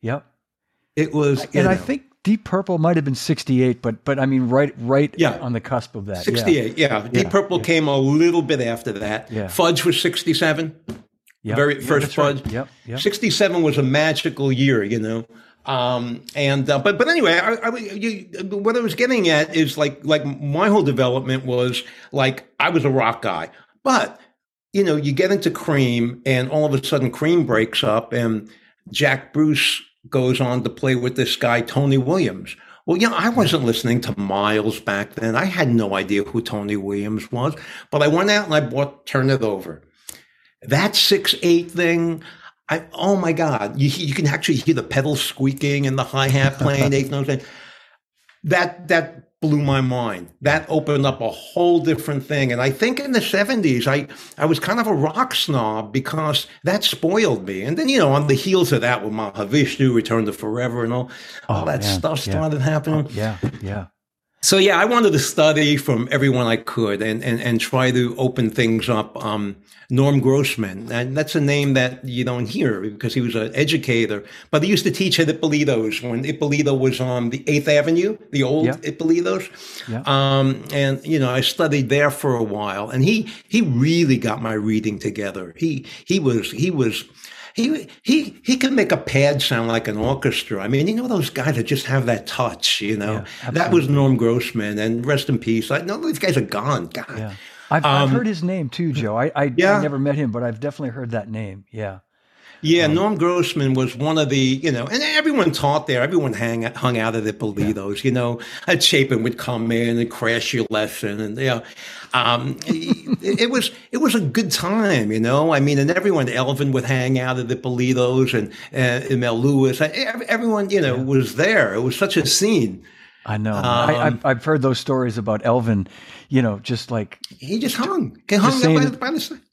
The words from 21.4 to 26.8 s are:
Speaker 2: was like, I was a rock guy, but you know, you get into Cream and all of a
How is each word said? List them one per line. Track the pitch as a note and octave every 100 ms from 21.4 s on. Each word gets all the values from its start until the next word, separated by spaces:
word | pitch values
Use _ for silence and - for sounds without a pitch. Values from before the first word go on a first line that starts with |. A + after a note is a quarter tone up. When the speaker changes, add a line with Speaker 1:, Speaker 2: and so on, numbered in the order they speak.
Speaker 2:
was | C3 B2 B2 B2 - - -
like, | C#3 C3 C3+ - _
I | D#3
was | E3
a | C#3+
rock | C3 A2+ A2+
guy, | A2 F2 E2 - _ _
but | C4+ B3+ A#2+ - - _ _ _ _
you | G3
know, | G3 D3+
you | C#3+
get | C3+ F#3
into | G3 -
Cream | - - C#3+ C3 A#2+ A#2 B2 -
and | B2+ B2+
all | D3+
of | D3+
a | C3+